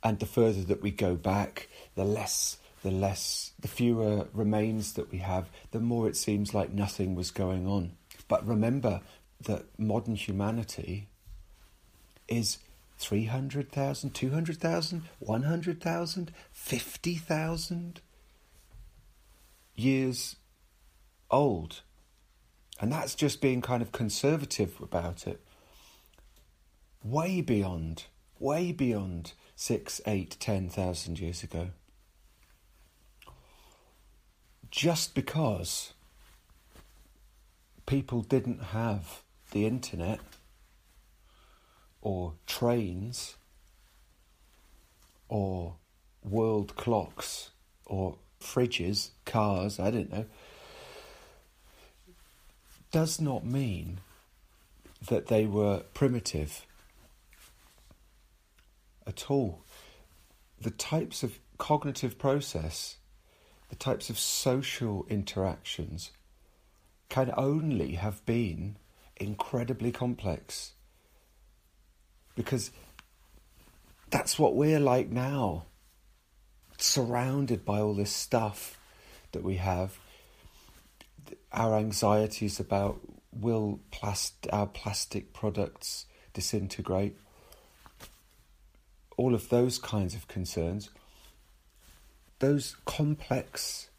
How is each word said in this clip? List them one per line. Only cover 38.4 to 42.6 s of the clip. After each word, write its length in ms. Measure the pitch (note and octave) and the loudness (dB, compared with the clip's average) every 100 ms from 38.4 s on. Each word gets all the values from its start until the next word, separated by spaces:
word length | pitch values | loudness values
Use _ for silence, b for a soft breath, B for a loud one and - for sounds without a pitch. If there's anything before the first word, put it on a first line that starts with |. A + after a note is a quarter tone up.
| B2+ A#2 | 2 -6
have 600 | G#2 G#2+ A2+ G2+ E2 - - - - | -4 -2 0 -2 -4 -14 -20 -20 -6
the 140 | G#2 G#2+ | 0 2
internet 540 | B2+ - E2+ F2 A2 - - _ - - _ _ - _ _ b b b b b b b _ | 0 -4 -4 -2 -2 -6 -20 _ -20 -20 _ _ -20 _ _ b b b b b b b _
or 320 | G#2+ F#2 F2 D#2+ - | -4 -2 -4 -8 -8
trains 880 | - | 0